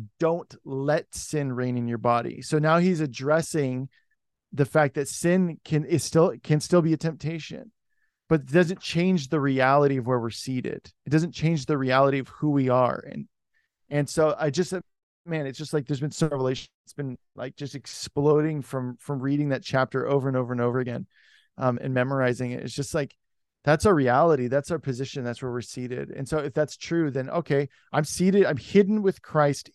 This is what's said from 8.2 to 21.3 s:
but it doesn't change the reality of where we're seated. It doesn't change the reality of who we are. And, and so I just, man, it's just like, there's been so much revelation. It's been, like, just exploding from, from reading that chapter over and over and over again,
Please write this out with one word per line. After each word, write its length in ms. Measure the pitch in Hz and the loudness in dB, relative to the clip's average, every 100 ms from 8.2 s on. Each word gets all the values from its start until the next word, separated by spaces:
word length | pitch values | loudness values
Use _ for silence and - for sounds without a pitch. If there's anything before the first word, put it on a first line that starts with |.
| - | 0
but 120 | 160 | 0
it 120 | 135 | 4
doesn't 280 | 151 170 180 | 4 4 0
change 480 | - 165 180 185 131 | -4 0 2 2 0
the 120 | 160 | 0
reality 560 | 139 131 131 143 143 135 | 2 4 4 6 4 2
of 100 | 120 | 0
where 140 | 127 | -2
we're 100 | 113 | -2
seated. 600 | - - 127 - - - _ | -8 -6 -6 -6 -8 -12 _
It 60 | - | -2
doesn't 220 | 151 165 | 0 0
change 340 | - 156 165 131 | -2 -2 -2 -2
the 100 | 147 | -2
reality 440 | 131 127 139 139 | 2 4 4 2
of 80 | 123 | -4
who 220 | - 151 | -4 -2
we 180 | 143 131 | 2 2
are. 360 | 123 123 - - | 4 2 0 -8
And, 160 | - - _ _ _ _ _ _ | -12 -14 _ _ _ _ _ _
and 180 | 143 139 | -4 -2
so 260 | - 156 135 | 2 2 2
I 120 | 151 | -2
just, 220 | 139 185 185 - _ _ _ - | -2 -2 -6 -10 _ _ _ -8
man, 200 | 160 139 | -6 -6
it's 120 | 127 | -8
just 160 | 151 | -4
like, 120 | 151 131 | -4 -2
there's 140 | 143 | -4
been 120 | 147 | -4
so 140 | - 160 | -2 -2
much 60 | |
revelation. 360 | 143 131 131 - _ | 0 -2 -2 -8 _
It's 80 | - | -18
been, 240 | - 139 123 _ | -12 -10 -10 _
like, 220 | - 127 - | -14 -12 -10
just 180 | 143 | -12
exploding 880 | 135 - - - - 143 151 151 151 | -12 -14 -14 -8 0 2 4 2 -2
from, 340 | 123 135 127 120 | -6 -8 -8 -10
from 200 | - 143 | -8 -6
reading 280 | 131 143 147 | -2 0 0
that 160 | 131 | -4
chapter 420 | - 135 131 131 120 | -2 0 0 -2 0
over 220 | 143 135 | 0 0
and 80 | 127 | -2
over 160 | 120 | -2
and 80 | 123 | -2
over 180 | 120 123 | 0 0
again, 280 | 123 120 - _ _ | -4 -6 -10 _ _